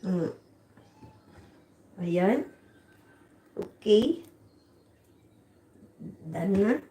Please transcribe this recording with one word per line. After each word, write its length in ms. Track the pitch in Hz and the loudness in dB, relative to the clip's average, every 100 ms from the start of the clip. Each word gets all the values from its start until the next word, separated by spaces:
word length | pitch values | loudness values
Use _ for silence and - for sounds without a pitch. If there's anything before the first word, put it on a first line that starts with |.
Hmm. 320 | 185 180 156 - _ _ _ - - - - - - - - - _ _ _ - | -2 -2 -2 -6 _ _ _ -20 -20 -20 -20 -20 -20 -20 -20 -20 _ _ _ -10
Ayan. 480 | 175 175 185 262 - - - - _ - _ - _ _ _ | -4 0 2 2 -2 -14 -20 -20 _ -20 _ -20 _ _ _
Okay. 720 | - - - 220 214 277 339 - - - _ _ _ _ _ _ _ _ _ _ _ _ - - _ 160 - 160 | -14 -14 -8 4 4 4 -2 -6 -20 -20 _ _ _ _ _ _ _ _ _ _ _ _ -20 -20 _ -18 -16 -14
Done 280 | 165 175 196 | -6 0 2
na. 160 | 208 294 - | 2 0 -4